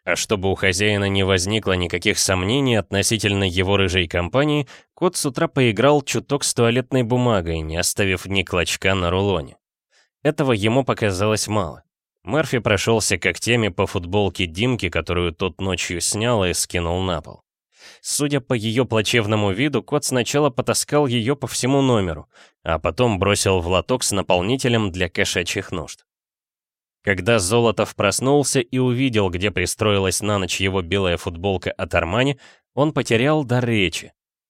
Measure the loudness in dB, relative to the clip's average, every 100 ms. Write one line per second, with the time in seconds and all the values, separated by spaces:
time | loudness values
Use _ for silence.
0 | -4 -4 -2 -2 0 0 0 2 0 0
1 | 0 0 2 2 0 -2 0 0 0 -2
2 | -2 0 0 0 0 0 0 0 0 -2
3 | 0 0 0 0 0 0 0 2 2 0
4 | 0 -2 -2 0 0 0 -4 -12 _ -4
5 | -2 -2 -6 -2 -2 2 2 4 4 4
6 | 2 -4 -2 -4 -2 0 2 2 0 0
7 | 2 2 2 2 0 -4 -4 -4 -2 0
8 | 0 -2 -2 -2 0 0 -2 -2 0 0
9 | 0 0 0 -2 -4 -14 _ _ _ _
10 | _ _ -4 0 0 2 2 2 0 0
11 | 0 0 0 0 0 -2 -2 -6 -20 _
12 | _ _ -6 -4 -2 0 2 2 2 2
13 | 2 0 0 -2 0 2 0 0 -2 -2
14 | -2 0 0 -2 -4 -2 -2 0 -2 -4
15 | -2 -2 -2 -2 -6 -4 -4 -4 -4 -4
16 | -4 -2 0 0 0 -2 -4 -4 -2 -2
17 | -2 -4 -8 -20 _ _ _ _ -20 -16
18 | -8 -4 -2 -2 -2 -2 0 0 0 0
19 | 2 0 2 0 0 0 0 -2 -2 -4
20 | 0 -2 0 2 0 0 -2 -2 0 2
21 | 2 0 0 -2 -4 -4 0 2 4 2
22 | 2 -4 -10 _ -20 _ -4 -2 0 0
23 | 0 2 2 2 2 2 2 0 2 -2
24 | 0 -2 2 2 2 0 2 2 0 -2
25 | -4 -2 -2 -2 -2 -4 -6 -8 -10 -14
26 | _ _ _ _ _ _ _ _ _ _
27 | -2 -2 2 2 2 2 2 2 -2 0
28 | -2 0 2 2 2 0 0 0 0 0
29 | 0 2 0 0 -2 0 -2 0 2 2
30 | 2 0 0 0 -2 -2 -2 -2 -2 0
31 | 0 0 -4 -4 -2 -2 -4 -6 -2 0
32 | 0 2 0 -2 -8 -20 _ -2 0 0
33 | 0 2 2 0 0 0 0 0 0 -2
34 | -12 _ _ _